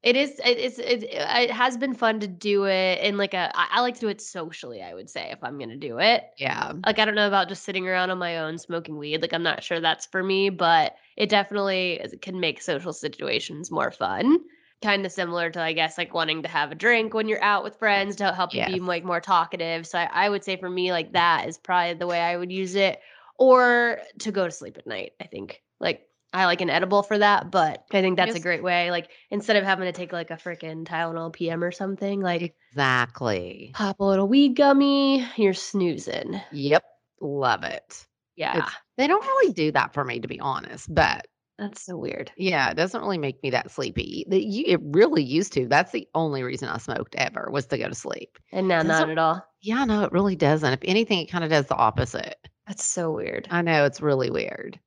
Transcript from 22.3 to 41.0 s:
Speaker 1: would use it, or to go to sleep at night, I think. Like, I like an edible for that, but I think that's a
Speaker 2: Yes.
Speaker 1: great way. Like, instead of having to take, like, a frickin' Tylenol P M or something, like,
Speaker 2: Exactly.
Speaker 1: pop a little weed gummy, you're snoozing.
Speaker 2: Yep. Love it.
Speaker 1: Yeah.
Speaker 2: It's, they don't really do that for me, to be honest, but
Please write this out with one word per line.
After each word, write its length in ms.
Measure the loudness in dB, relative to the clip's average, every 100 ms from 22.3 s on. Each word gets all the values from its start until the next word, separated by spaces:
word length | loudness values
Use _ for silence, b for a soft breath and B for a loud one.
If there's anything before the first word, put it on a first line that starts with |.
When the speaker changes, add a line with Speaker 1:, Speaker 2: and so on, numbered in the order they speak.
| -2
Speaker 1:
would 120 | -4
use 240 | -6 -4
it, 260 | 2 2 0 B B B 4
or 640 | 8 8 8 6 4 0 -8 -10
to 120 | -6
go 140 | -2 -2
to 40 |
sleep 280 | -4 -16 -16
at 80 | -10
night, 260 | -10 -10 _
I 40 | -14
think. 360 | -12 -12 -16 _ _
Like, 280 | -4 -4 _ _ _
I 140 | 2 2
like 140 | 2
an 100 | 2
edible 320 | 2 4 2
for 160 | 2 4
that, 320 | 4 4 2
but 340 | 2 2 -2 _
I 100 | 2
think 140 | 2 4
that's 200 | 2 0
a 20 |
Speaker 2:
Yes. 60 |
Speaker 1:
great 180 | -2 -2
way. 300 | 0 0 0
Like, 180 | -2 -6 b b
instead 260 | -8 2 2
of 80 |
having 220 | 4 0 0
to 60 |
take, 200 | -6 -8
like, 180 | -8 -8
a 40 | -10
frickin' 480 | -10 -10 -10 -10 -8
Tylenol 460 | -4 -4 -4 -8
P 180 | -4 -4
M 120 | -2
or 80 | -4
something, 480 | -4 -6 -4 -4 -2
like, 340 | -2 -2 -4 _ _
Speaker 2:
Exactly. 1000 | 0 2 4 0 -2 -2 -2 -4 -12 -16
Speaker 1:
pop 240 | -6 -4 0
a 60 |
little 240 | 2 2 4
weed 260 | 6 4 6
gummy, 680 | 6 6 4 4 4 2 0 2
you're 160 | 2
snoozing. 840 | 2 -4 0 0 -2 -6 -8 -6 -10 -10
Speaker 2:
Yep. 320 | -4 4 4 2 _ _ _
Love 440 | -6 -2 0 0
it. 420 | -2 -10 _ -20 _ _ _ -8
Speaker 1:
Yeah. 220 | -4 -2
Speaker 2:
It's, 140 | -4 -8 _ -2
they 120 | 2
don't 160 | 2 2
really 260 | 2 2
do 200 | 2 2
that 200 | 2 0
for 120 | -2
me, 160 | -4 -4
to 80 | -8
be 100 | -6
honest, 560 | -4 -6 -8 -16 -2
but 320 | 4